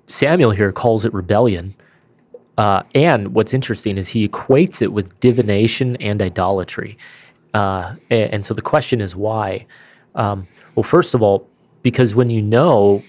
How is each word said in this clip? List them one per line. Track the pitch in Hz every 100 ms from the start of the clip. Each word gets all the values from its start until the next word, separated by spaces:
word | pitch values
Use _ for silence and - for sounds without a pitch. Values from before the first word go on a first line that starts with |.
| -
Samuel | - 143 175 127
here | 101 101
calls | 95 123 110
it | 107
rebellion. | 98 90 107 120 90 90 - _ _ _ _ _ - _ -
Uh, | 104 98 - -
and | 165 127 98
what's | 92 110
interesting | 131 - 110 110 98
is | 92
he | 113 104
equates | - - 135 190 -
it | 101
with | 104 92 -
divination | 123 120 110 101 104 - 127 123
and | 107 104
idolatry. | 95 85 92 98 87 - 107 107 - - - _ _
Uh, | 107 101 95 87 - -
a-, | 117 107
and | 104
so | 101
the | 104
question | - 151 - 120
is | 98
why? | 90 104 110 101 95 - - - _ _ -
Um, | 107 101 92 _ _
well, | -
first | 107 165 170
of | 127
all, | 107 98 - _ _ _
because | 127 - 123 107
when | 123
you | 113
know | 104 117 170 120 101 101